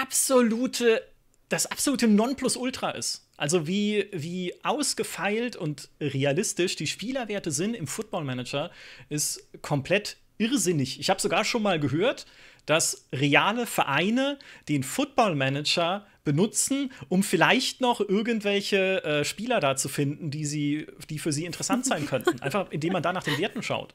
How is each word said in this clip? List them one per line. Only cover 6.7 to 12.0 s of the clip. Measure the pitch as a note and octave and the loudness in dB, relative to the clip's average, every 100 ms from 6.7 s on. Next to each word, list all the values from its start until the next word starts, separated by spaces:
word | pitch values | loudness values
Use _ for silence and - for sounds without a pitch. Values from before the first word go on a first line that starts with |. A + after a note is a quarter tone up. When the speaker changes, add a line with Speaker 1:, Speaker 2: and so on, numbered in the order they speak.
| - | -2
Speaker 1:
die | D3+ | -6
Spielerwerte | - G#3+ C4 A3 G3+ F3+ | -6 -6 -4 -4 -4 -4
sind | C3+ G3+ | -2 -2
im | A#3 D#3 | -4 -6
Football | - G#3+ F#3+ | -8 -6 -6
Manager, | C#3+ B2+ B2 C#3+ E3+ - - - - | -4 -6 -4 -4 -4 -10 -20 -20 -6
ist | D3+ - - - - | -4 -4 -6 -12 -14
komplett | - D3 C3+ G3 G#3 - _ - | -4 -2 2 0 0 -12 _ -2
irrsinnig. | A3 C4+ F3+ D#3+ C3 - | 0 2 2 2 0 -2
Ich | C#3+ | 0
hab | F#3+ | 0
sogar | - E3+ | 0 0
schon | G#3+ A#3+ | 0 0
mal | G#3 E3 | 0 0
gehört, | C#3+ D3 | 0 2